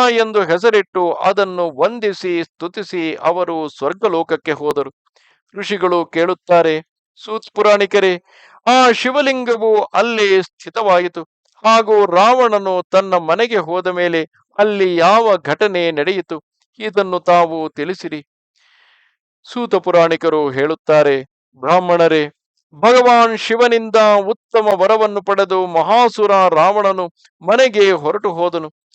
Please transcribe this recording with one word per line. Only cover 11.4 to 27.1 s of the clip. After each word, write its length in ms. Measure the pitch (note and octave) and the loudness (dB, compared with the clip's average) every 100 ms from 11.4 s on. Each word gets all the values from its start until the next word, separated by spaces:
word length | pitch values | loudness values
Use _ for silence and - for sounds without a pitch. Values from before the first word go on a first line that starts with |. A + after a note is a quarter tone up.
| _ _ A3 | _ _ 0
ಹಾಗೂ 400 | A3+ G#3+ G#3+ G3 | 2 2 2 2
ರಾವಣನು 800 | F3 A3 B3+ A#3+ G#3 G3 F3+ - | 4 4 4 2 0 -2 -4 -2
ತನ್ನ 220 | F#3+ G3 | -2 0
ಮನೆಗೆ 440 | F3+ D#3+ F#3 A#3 G#3+ | -2 0 -2 0 -2
ಹೋದ 300 | D#3+ F3+ F#3 | -4 -4 -4
ಮೇಲೆ 380 | F3+ F3 E3 D#3 _ _ - | -2 -2 -2 -4 _ _ -2
ಅಲ್ಲಿ 380 | G#3+ G3+ F#3+ F3 | -2 0 0 2
ಯಾವ 400 | E3+ A3 A3+ F#3 | 2 2 2 0
ಘಟನೆ 540 | C#3+ D#3 G#3+ F3+ E3+ | -2 -2 -2 -2 -2
ನಡೆಯಿತು? 500 | D3+ D3 G3 - D#3+ _ _ _ - | -2 -4 -4 -6 -12 _ _ _ -12
ಇದನ್ನು 400 | G#3+ G3+ F#3+ F3+ | -8 -4 -4 -4
ತಾವು 500 | F3+ F3 E3 D#3+ D#3 | 2 2 2 -2 -8
ತಿಳಿಸಿರಿ." 540 | - D#3 F#3 D#3 D3+ - _ _ _ _ _ _ _ _ _ _ _ - | -8 -8 -8 -10 -12 -16 _ _ _ _ _ _ _ _ _ _ _ -14
ಸೂತ 240 | A#3+ A#3 F#3 | -8 -2 -2
ಪುರಾಣಿಕರು 760 | F3+ F3 E3 E3 E3 D#3 C#3+ | 2 2 2 0 -2 0 -2
ಹೇಳುತ್ತಾರೆ, 760 | C3 D3+ D#3+ - D3+ C#3+ C3+ C3 _ _ C3 | -2 -4 -4 0 2 2 0 -4 _ _ -10
"ಬ್ರಾಹ್ಮಣರೇ, 760 | C3 F#3 F3+ E3+ E3 D#3 D3 _ _ _ _ D3+ | -2 0 2 2 2 2 -2 _ _ _ _ -2
ಭಗವಾನ್ 640 | G#3+ B3+ B3 A#3+ A3+ A3 | 2 4 4 4 2 0
ಶಿವನಿಂದ 580 | - A3+ A#3+ A#3 A3 A3 G#3+ G3+ G3 | -2 0 2 0 0 2 4 2 0
ಉತ್ತಮ 420 | A3+ _ A3+ G#3+ | -6 _ 0 0
ವರವನ್ನು 540 | F#3+ G3 A3 G#3+ G3+ | 0 2 2 0 -2
ಪಡೆದು 440 | F#3 G3 F#3 F#3+ F#3 | -4 -2 0 -2 -2
ಮಹಾಸುರ 640 | E3 D#3+ A#3 A#3+ - G#3 | -2 2 2 2 0 0
ರಾವಣನು 800 | G3 F#3 D#3 F3+ G#3 G3 F#3+ E3+ | 2 2 4 2 2 0 -2 -6